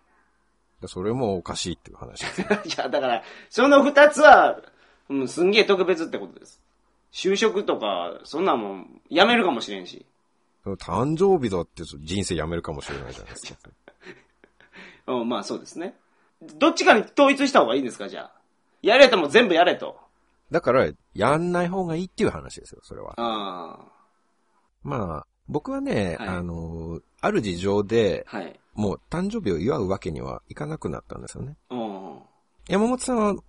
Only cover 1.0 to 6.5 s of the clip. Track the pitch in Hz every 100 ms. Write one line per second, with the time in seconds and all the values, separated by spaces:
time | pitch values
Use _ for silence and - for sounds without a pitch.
1 | 98 127 113 95 - 85 92 80 - -
2 | 120 - - - - 208 165 - 127 139
3 | 131 117 - - - - 269 277 277 277
4 | 294 294 294 214 143 117 - _ _ _
5 | - 139 127 147 180 214 196 190 180 170
6 | 170 110 95 - -